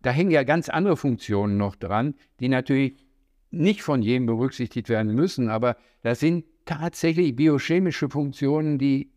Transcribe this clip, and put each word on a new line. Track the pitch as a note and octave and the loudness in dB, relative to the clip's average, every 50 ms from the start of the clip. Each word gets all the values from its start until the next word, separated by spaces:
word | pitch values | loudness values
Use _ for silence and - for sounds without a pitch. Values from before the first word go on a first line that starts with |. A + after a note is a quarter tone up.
da | - C3 | -2 0
hängen | B2 D3 F#3 G3 | 0 2 2 4
ja | D#3+ D3 | 4 4
ganz | C3+ A#2 D3+ E3+ D3+ - | 4 4 2 0 0 -2
andere | - D#3+ F#3+ G3+ E3 | -2 0 2 2 2
Funktionen | - - C#3+ A#2+ A2+ - - G#2 G2+ G#2 G#2 G2+ | 2 2 -2 -2 -2 -2 -2 -2 0 0 0 0
noch | G2+ G2+ G2 - | 0 0 -2 -4
dran, | - - F#2+ G2+ G#2+ B2 D3 C#3 - _ _ _ _ | -6 -6 -2 -2 0 0 -2 -4 -8 _ _ _ _
die | B2 B2+ | -2 0
natürlich | C3+ B2+ B2 - C#3 C3+ C3+ C3 C3+ _ _ _ _ _ _ _ _ _ _ _ | 0 0 0 0 2 2 2 0 -2 _ _ _ _ _ _ _ _ _ _ _
nicht | - E3+ D#3 G3 G#3 G3+ | -4 0 2 2 2 0
von | - - C#3+ B2+ | -2 -2 0 0
jedem | G#2+ G#2+ B2+ B2+ B2+ | 2 2 0 0 0
berücksichtigt | A2+ A#2 A2+ B2+ C3 - - B2 G#2+ - B2 G#2+ - | 0 0 0 -2 -2 -2 -6 -8 -6 -6 -8 -4 -2
werden | A#2 A2 A2 G#2+ G#2+ | -2 0 0 0 0
müssen, | B2+ E3 F#3 - - B2 A2 | 0 0 0 0 -2 -2 -2
aber | A2 A2 A#2+ B2 A#2 - _ _ _ _ | 0 0 0 0 -2 -4 _ _ _ _
das | - A2+ B2 - | -4 -4 -2 0
sind | D3 D#3+ E3+ F3 D#3+ - _ _ _ | 0 0 0 0 -4 -10 _ _ _
tatsächlich | - E3 D3 D#3+ F3 - - - E3 D#3+ F3 F3+ D3+ A#2 | -8 -8 -6 -6 -8 -6 -2 0 0 2 2 2 0 2
biochemische | A#2+ D3+ D#3+ D3 C#3 - - E3 F3+ F#3+ F3 - - D3+ C3+ | 2 2 2 2 2 0 0 0 2 2 0 0 -2 -4 -4
Funktionen, | - D3 D3 C#3+ C3 - C#3 C3+ D3 D#3 D#3 D3+ D3 C#3 | -2 -4 -4 -4 -4 -2 -2 0 0 0 0 0 0 0
die | C#3 C#3 C#3 C3+ C#3+ - _ | 2 2 0 0 -2 -6 _